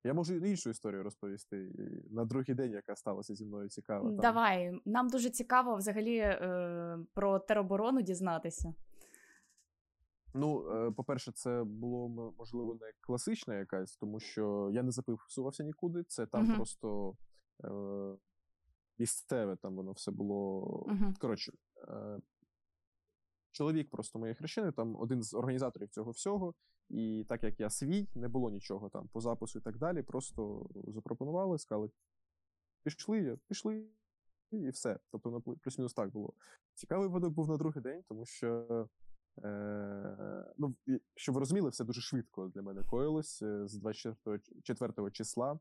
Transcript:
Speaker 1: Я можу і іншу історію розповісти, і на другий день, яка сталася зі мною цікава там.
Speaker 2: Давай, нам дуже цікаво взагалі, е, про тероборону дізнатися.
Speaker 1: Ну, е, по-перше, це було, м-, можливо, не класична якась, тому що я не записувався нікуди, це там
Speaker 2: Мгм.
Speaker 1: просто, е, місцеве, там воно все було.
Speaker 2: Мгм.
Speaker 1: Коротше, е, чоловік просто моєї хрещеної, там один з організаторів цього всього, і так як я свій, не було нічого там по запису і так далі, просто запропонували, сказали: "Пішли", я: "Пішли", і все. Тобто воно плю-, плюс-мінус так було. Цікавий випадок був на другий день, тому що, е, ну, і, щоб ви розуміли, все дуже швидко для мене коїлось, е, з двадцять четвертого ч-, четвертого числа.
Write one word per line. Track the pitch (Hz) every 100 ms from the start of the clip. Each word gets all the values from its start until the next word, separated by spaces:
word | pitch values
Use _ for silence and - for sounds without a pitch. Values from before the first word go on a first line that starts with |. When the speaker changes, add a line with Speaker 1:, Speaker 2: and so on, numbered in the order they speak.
Speaker 1:
Я | 120
можу | 156 165
і | 180 190
іншу | 190 120
історію | 110 107 98
розповісти, | 101 - 101 101 - 98 95 -
і | 101 - -
на | 110
другий | 113 131 131
день, | 127 131
яка | 104 - 101
сталася | - 98 104
зі | 101
мною | 107 104 143
цікава | - - 101 226
там. | 202
Speaker 2:
Давай, | 233 226 220 185 180 180
нам | - 226 247
дуже | 254 240
цікаво | 240 233 254 247 214
взагалі, | 202 208 220 233
е, | 208 190 185 180 175 170 170 170 165
про | - 196 196
тероборону | 196 214 190 196 220 262
дізнатися. | 185 180 185 165 170 - 170 - - - - - - - _ _ _ _ _ _ _ _ -
Speaker 1:
Ну, | 135 151 139 73
е, | 110 117
по-перше, | 107 127 185 -
це | - 127 120
було, | 113 107 120 123 120
м-, | 117 113 101
можливо, | 117 120 113 117
не | 110 -
класична | - 123 - 226 - 101
якась, | 95 95 95 -
тому | 104 107
що | - - 104 101 98
я | 110
не | 127
записувався | 120 127 113 - - 131 -
нікуди, | 151 156 175 170
це | 170 - 110
там | -
Speaker 2:
Мгм. | 226 220
Speaker 1:
просто, | 220 - 110 101 139 202 - - _ _
е, | - 101 196 202 - - _ _ _ _ _ _ _ -
місцеве, | 117 - - 127 104 92
там | 98 95
воно | 95
все | 95 -
було. | 101 104 101 98 95 - - -
Speaker 2:
Мгм. | 202 202 196
Speaker 1:
Коротше, | - - - - _ - -
е, | 107 104 104 - _ _ _ _ _ _ _ _ _ _ _ _
чоловік | - 147 160 147
просто | - - 113
моєї | 113
хрещеної, | 117 160 - 196
там | 127 113 110
один | 113 127
з | 107
організаторів | 110 123 127 131 - 104
цього | - 113
всього, | 117 196 202 180 165 _ _ _
і | 110 110 110 107
так | 117
як | 110 -
я | 110
свій, | - 135 196 202
не | 120 120
було | 123 120
нічого | 101 - 98 101
там | 101 92
по | 117
запису | 117 117 110 107
і |
так | 117 113
далі, | 160 175
просто | 120 107 - - 104 104 190 - -
запропонували, | 107 - 113 139 175 190 165
сказали: | - 107 107 _ _ _ _ _ _ _ _ _
"Пішли", | 151 - - 220
я: | 151 123 _
"Пішли", | 196 214 220 220 _ _ _ _ _ _
і | 220 139
все. | 131 123 101 _
Тобто | 110 120
воно | 120
плю-, | 117 120
плюс-мінус | 135 - 123
так | - 98
було. | 107 104 - - - _
Цікавий | - - 180 196
випадок | 180 175
був | 156 151
на | 151
другий | 160 147
день, | 123 160 -
тому | 110 117
що, | - 117 117 117 117 110 _ - - _ -
е, | 104 104 104 104 101 101 98 98 101 98 92 -
ну, | 143 123 -
і, | 131 _
щоб | - -
ви | 131
розуміли, | 135 190 156
все | -
дуже | 117 120
швидко | - 131 113 - 95
для | 95
мене | 98 98
коїлось, | - 120 147 156 151 -
е, | 107 104 101
з |
двадцять | 104 107 107
четвертого | 117 110 - 104
ч-, | - -
четвертого | - 117 117 - 101
числа. | - 110 - 131 151